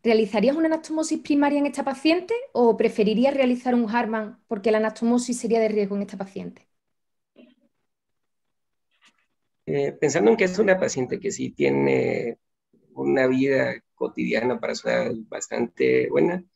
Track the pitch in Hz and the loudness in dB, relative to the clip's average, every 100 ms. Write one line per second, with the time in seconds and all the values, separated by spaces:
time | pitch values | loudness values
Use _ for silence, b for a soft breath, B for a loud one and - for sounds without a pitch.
0 | 233 220 208 220 220 302 320 320 - 311 | 4 2 2 2 2 2 0 0 -4 -4
1 | 302 311 - 285 285 285 285 285 269 262 | -2 -4 0 2 2 2 -2 -2 -6 0
2 | 311 349 359 466 523 240 240 220 220 233 | 2 2 -2 -8 -4 2 2 4 0 2
3 | 208 214 269 277 254 247 254 247 220 233 | 0 4 2 2 0 0 0 0 0 -2
4 | 220 220 214 - _ 214 214 214 220 220 | -2 -4 -6 -14 _ -4 0 2 0 -2
5 | 233 240 247 240 226 226 220 208 196 202 | 0 0 -2 -6 0 0 2 0 -2 -4
6 | 202 196 190 190 175 - _ _ _ _ | -6 -10 -12 -12 -14 -16 _ _ _ _
7 | _ _ _ _ 247 _ _ _ _ _ | _ _ _ _ -20 _ _ _ _ _
8 | _ _ _ _ _ _ _ _ _ _ | _ _ _ _ _ _ _ _ _ _
9 | _ _ _ _ _ _ - 147 143 - | _ _ _ _ _ _ -4 -2 -2 -2
10 | 151 151 208 226 185 185 208 185 139 131 | 0 4 4 4 0 2 2 2 0 -2
11 | 127 131 - 117 127 - 139 139 139 131 | -4 -4 -6 -6 -8 -2 0 2 2 2
12 | 127 - 117 - _ _ _ _ _ - | 0 -2 -6 -10 _ _ _ _ _ -6
13 | 135 139 131 131 135 131 127 123 _ _ | -2 2 2 2 2 2 0 -6 _ _
14 | 127 - 120 113 120 117 117 113 120 117 | -8 -4 -2 0 -2 -2 -4 -6 -2 -2
15 | 117 117 - - - 113 120 - 127 127 | -2 -6 -10 -12 -8 -6 -6 0 2 2
16 | 123 - 170 180 - | 2 2 0 -2 -10